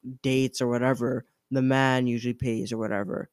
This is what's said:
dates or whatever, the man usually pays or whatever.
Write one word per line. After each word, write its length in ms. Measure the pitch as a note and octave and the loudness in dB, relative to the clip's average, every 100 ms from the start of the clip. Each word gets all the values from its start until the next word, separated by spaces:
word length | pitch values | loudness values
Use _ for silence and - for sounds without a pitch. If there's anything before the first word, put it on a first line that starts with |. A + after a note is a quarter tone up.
| B2+ B2+ | -16 -6
dates 400 | C3+ C3 C3 - | 0 2 2 0
or 60 | B2 | 0
whatever, 580 | A#2+ B2+ B2+ A#2+ B2 - _ _ | 2 2 0 -2 -4 -8 _ _
the 120 | C3+ | 0
man 440 | C3 C3 C3+ B2+ B2 | 2 4 4 2 0
usually 280 | A#2+ A#2+ | -2 -4
pays 380 | A#2+ B2+ A2+ G2 | -4 -4 -2 -4
or 60 | A2+ | -4
whatever. 500 | A2 G#2 G2 G2+ - | -2 -2 -4 -6 -8